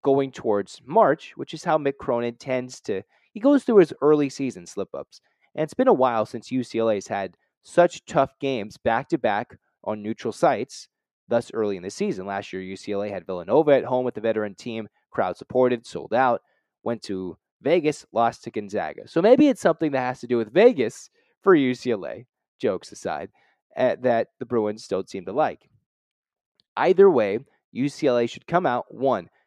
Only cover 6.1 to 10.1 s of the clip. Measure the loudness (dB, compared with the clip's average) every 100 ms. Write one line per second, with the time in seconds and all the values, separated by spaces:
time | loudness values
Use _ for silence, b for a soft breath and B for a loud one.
6.1 | 0 -4 -8 -6 -6 -4 -2 0 -2 -4
7.1 | -6 -8 -12 _ _ -2 2 2 0 -4
8.1 | -2 -2 _ -6 -6 -8 -6 -2 -2 -2
9.1 | -2 0 -2 -6 -14 _ _ -10 -8 -8